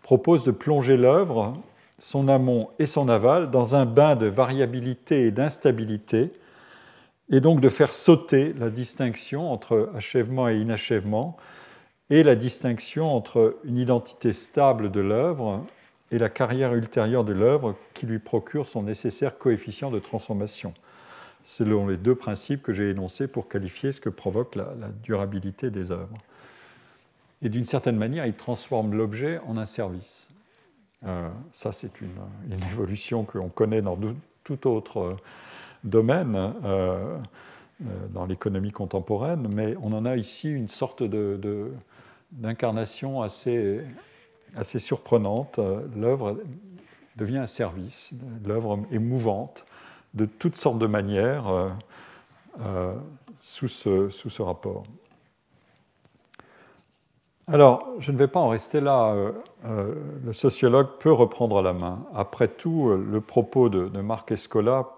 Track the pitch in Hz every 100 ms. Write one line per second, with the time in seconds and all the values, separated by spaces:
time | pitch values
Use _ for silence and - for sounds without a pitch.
0 | - 131 - 165 123 107 - 147 123 131
1 | 123 160 180 117 107 143 - _ _ _
2 | - 143 139 135 127 120 113 - 147 151
3 | 131 113 117 170 151 127 117 139 123 117
4 | 151 131 110 98 127 135 123 127 123 123
5 | - 147 117 104 147 - 139 120 110 107
6 | - 113 139 - - - - - - -
7 | _ _ - 135 147 156 135 - 147 -
8 | - 165 - 135 151 147 117 110 123 -
9 | 127 110 - 143 170 117 - 113 110 107
10 | 101 131 113 131 123 110 113 107 - 110
11 | 101 107 160 165 - - - - _ _
12 | _ 147 147 117 120 - 127 113 - 151
13 | 160 127 - 117 110 - 147 123 127 120
14 | - - 120 101 - - 139 117 107 101
15 | 98 110 160 151 110 98 185 _ _ _
16 | _ 117 110 - 120 127 131 120 110 -
17 | 110 123 107 95 113 147 120 98 - -
18 | 110 110 - 117 - 147 131 113 104 107
19 | 117 - 135 - 131 107 - 101 139 110
20 | - 113 - 101 107 - 95 82 _ -
21 | - - - _ - - 107 107 98 90
22 | 107 127 - 98 - 139 - 98 104 98
23 | 92 - 139 123 - 101 95 - 135 139
24 | - - 98 104 123 101 95 117 104 107
25 | 113 104 98 101 95 95 127 104 90 87
26 | 92 110 _ - - - - - _ _
27 | _ _ _ _ 117 113 117 135 127 113
28 | 113 156 127 - - 95 - 120 107 104
29 | 110 107 147 165 127 113 107 - 98 90
30 | 101 - _ _ _ _ _ _ _ _
31 | 95 90 85 104 156 - 120 - 107 -
32 | 98 92 98 101 139 95 92 110 92 101
33 | - 117 104 95 92 - 110 110 101 90
34 | 107 131 - _ - 139 135 110 - 107
35 | 90 98 - - - - - - 101 113
36 | 113 165 147 101 98 226 104 95 92 92
37 | 98 - 107 - - - _ _ 131 95
38 | 95 95 90 92 107 95 101 - 95 98
39 | 92 104 139 170 113 104 107 185 113 107
40 | 117 127 104 - 156 143 110 - 131 -
41 | 117 107 104 98 104 104 110 131 - -
42 | - _ _ 143 117 113 120 110 107 -
43 | 135 135 107 - 127 120 101 104 147 -
44 | - _ _ _ _ - 104 117 - 139
45 | - 117 101 110 143 - 98 101 147 110
46 | 113 139 107 110 190 156 196 180 - _
47 | _ 110 107 135 120 - 104 90 95 -
48 | - 127 131 113 101 110 113 101 107 110
49 | 113 127 113 98 135 - - - - -
50 | _ 104 107 - 175 - 143 117 110 104
51 | 98 101 117 139 101 92 92 95 - -
52 | - - _ _ - - 107 95 90 110
53 | 151 139 - - - - 131 - 208 196
54 | 101 - - - 92 85 - 95 101 117
55 | _ _ _ _ _ _ _ _ _ _
56 | _ _ _ - _ _ _ _ _ _
57 | _ _ _ _ - 147 139 120 - 240
58 | 147 135 143 180 135 113 - 151 143 135
59 | 110 104 101 214 - _ 117 107 101 151
60 | 147 147 123 107 135 - 127 131 135 -
61 | 156 139 117 - 117 101 92 90 87 92
62 | - 107 101 - 120 - 170 165 127 95
63 | 101 107 - - - 131 120 95 90 98
64 | 101 110 - 107 - 110 107 131 123